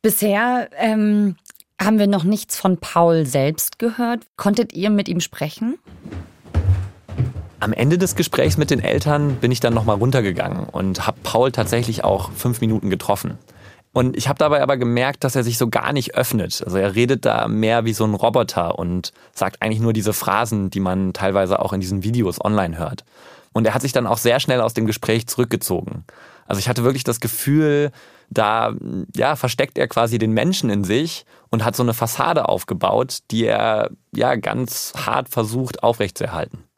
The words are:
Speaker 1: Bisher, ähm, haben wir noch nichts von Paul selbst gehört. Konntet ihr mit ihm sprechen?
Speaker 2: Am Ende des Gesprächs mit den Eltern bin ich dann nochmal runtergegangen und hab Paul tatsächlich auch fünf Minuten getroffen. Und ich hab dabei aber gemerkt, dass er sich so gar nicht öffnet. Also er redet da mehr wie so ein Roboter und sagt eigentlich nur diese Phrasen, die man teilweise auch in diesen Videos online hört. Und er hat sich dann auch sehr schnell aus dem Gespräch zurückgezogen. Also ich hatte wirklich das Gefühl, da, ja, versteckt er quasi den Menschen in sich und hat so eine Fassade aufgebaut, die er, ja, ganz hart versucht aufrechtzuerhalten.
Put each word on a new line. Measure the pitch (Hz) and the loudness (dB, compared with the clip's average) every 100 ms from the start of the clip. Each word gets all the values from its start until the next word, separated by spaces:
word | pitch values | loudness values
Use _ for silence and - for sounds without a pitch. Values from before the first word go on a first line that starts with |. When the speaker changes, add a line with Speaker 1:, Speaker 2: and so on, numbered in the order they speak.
Speaker 1:
Bisher, | 220 - 208 202 240 247 - - | 2 2 0 2 2 0 -2 -2
ähm, | 220 220 214 208 202 175 - - _ - | 0 2 4 4 2 -2 -14 -20 _ -2
haben | 190 220 | 2 4
wir | 202 | 4
noch | 196 | 4
nichts | 165 214 - - | 2 0 -4 -2
von | 190 175 | 0 0
Paul | - 175 170 165 143 | 0 4 6 4 2
selbst | 139 139 160 - - | 2 0 0 -6 -2
gehört. | 233 226 240 240 - - | -4 -2 -2 -2 -8 -4
Konntet | 202 208 240 | 0 2 0
ihr | - 202 | 0 2
mit | 202 196 | 2 0
ihm | 175 | -2
sprechen? | - - 151 - 226 320 - - - - - - - - 92 92 92 - - 90 123 - - - | -4 -6 -6 -4 -6 -6 -12 -20 -14 -14 -14 -20 -4 0 2 2 0 -12 -14 -4 -4 -4 -14 -4
Speaker 2:
Am | 104 | -2
Ende | - 135 175 | 2 4 4
des | 185 | 2
Gesprächs | - 170 - 147 - | 0 0 2 2 2
mit | 151 | 2
den | 135 | 2
Eltern | - - 147 147 147 127 | 2 0 2 0 0 0
bin | 123 | 0
ich | 123 | 2
dann | 120 | 2
nochmal | 113 110 104 | 2 2 2
runtergegangen | 123 127 101 85 92 92 - | 2 2 0 -2 -4 -4 -6
und | - 95 90 - | -4 -2 0 -2
hab | - | -4
Paul | - 113 131 | -2 2 2
tatsächlich | 123 104 117 117 110 | 2 0 0 -2 0
auch | - 98 - | 0 0 -2
fünf | - 123 117 | -4 -2 0
Minuten | 113 110 101 | 0 0 0
getroffen. | 95 - 101 - - _ - - - _ | -2 0 -2 -2 -10 _ -20 -20 -20 _
Und | 131 127 135 | 0 0 0
ich | 123 | -4
hab | 143 | 0
dabei | 151 147 | 2 4
aber | 135 135 | 2 2
gemerkt, | 123 120 131 139 | 0 2 0 -2
dass | 135 | -2
er | 131 | 0
sich | 120 117 | 0 0
so | 120 | 0
gar | - 135 | 0 0
nicht | 143 120 | -2 -2
öffnet. | - 127 113 87 - | -2 0 0 -2 -6
Also | - 92 | -2 0
er | 98 | 0
redet | 98 123 131 | 2 2 2
da | 117 110 110 | 2 0 0
mehr | 107 110 117 | 0 2 2
wie | 113 | 0
so | 107 | 0
ein | 110 | 0
Roboter | 104 117 120 117 - 85 - | 2 2 2 0 -2 -2 -4
und | 87 90 - _ - | -4 -4 -6 _ -20
sagt | - 95 - | -6 -6 -2
eigentlich | 110 110 | -2 0
nur | 113 | 0
diese | 107 104 | 0 -2
Phrasen, | 104 - 98 117 107 95 | -2 -2 -2 0 -2 -2
die | 98 | -2
man | 92 92 95 | -2 0 -2
teilweise | 90 98 98 92 98 | -2 0 0 2 0
auch | 95 | 0
in | 95 | -4
diesen | 92 98 | -4 -4
Videos | 104 120 98 85 | -2 0 -2 -2
online | - 104 87 82 | 0 0 0 -4
hört. | 78 - _ - - - _ | -8 -8 _ -20 -20 -20 _
Und | 120 110 | 0 2
er | |
hat | 107 | 2
sich | 135 | 0
dann | 127 113 | -2 0
auch | 117 | 2
sehr | 120 127 | 4 2
schnell | 143 127 | 2 2
aus | 113 | 0
dem | 117 110 | 0 -2
Gespräch | 107 - 113 117 | -2 0 0 -2
zurückgezogen. | - 123 110 - 90 - - - - - - - | -2 -2 -2 -2 -4 -4 -12 -14 -20 -20 -20 -6
Also | 98 | -4
ich | 120 | -2
hatte | 120 | 0
wirklich | 120 135 | 0 0
das | 123 120 | -2 -2
Gefühl, | 120 - - 147 151 147 147 - - - _ | -4 -4 2 4 4 2 0 -4 -20 -20 _
da, | - 107 113 113 110 - 92 - | 0 2 2 0 -4 -8 -8 -8
ja, | - 127 147 | -2 0 0
versteckt | 127 - 139 - | -2 -2 -2 0
er | 123 | -2
quasi | - 117 117 | 2 0 2
den | 110 | 2
Menschen | 110 147 190 123 | 2 2 0 0
in | 101 | 0
sich | 92 113 160 - - _ _ | 0 0 -2 -8 -16 _ _
und | 117 | 0
hat | 117 117 | 0 0
so | |
eine | 120 | 0
Fassade | 113 113 - 135 151 - | 0 -4 0 0 2 2
aufgebaut, | 92 - - 95 110 131 - _ | 0 -2 -2 0 2 0 -6 _
die | 110 110 | 0 2
er, | 110 113 107 - - _ | 2 2 0 -2 -6 _
ja, | 113 120 | -2 0
ganz | 127 107 117 123 - - - | 0 -2 -4 -4 -6 -10 -8
hart | - 135 127 | -2 -2 -2
versucht | - 107 117 127 - | -4 -2 -2 -4 0
aufrechtzuerhalten. | 117 113 101 - - 82 80 - - | 0 0 -2 -4 -6 -6 -8 -12 -20